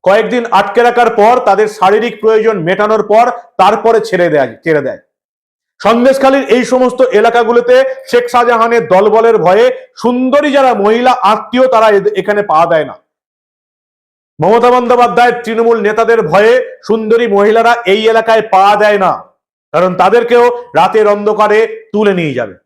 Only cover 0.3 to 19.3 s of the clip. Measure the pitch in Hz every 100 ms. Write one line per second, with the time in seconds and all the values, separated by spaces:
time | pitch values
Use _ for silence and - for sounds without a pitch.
0.3 | 247 233 190 202 226 240 233 233 220 214
1.3 | 254 254 190 214 - 185 214 233 - 220
2.3 | 220 220 208 165 196 214 220 202 214 240
3.3 | 240 - - 190 214 220 226 220 180 175
4.3 | 151 127 110 170 147 131 107 _ _ _
5.3 | _ _ _ _ _ 202 233 254 269 269
6.3 | 269 247 240 240 254 254 247 254 208 226
7.3 | 240 226 240 240 254 269 262 - 240 247
8.3 | 247 240 233 226 233 - 185 208 214 226
9.3 | 214 170 196 254 254 - - 233 247 254
10.3 | 285 294 277 262 214 202 233 247 247 190
11.3 | 214 220 247 262 233 220 202 202 202 190
12.3 | 208 202 - 170 160 139 - _ _ _
13.3 | _ _ _ _ _ _ _ _ _ _
14.3 | - 170 226 247 247 240 240 240 240 240
15.3 | 240 214 226 233 233 202 214 226 233 170
16.3 | 185 220 247 - - - 220 220 233 240
17.3 | 202 202 226 233 240 180 208 220 226 226
18.3 | 220 220 190 196 208 208 202 185 131 -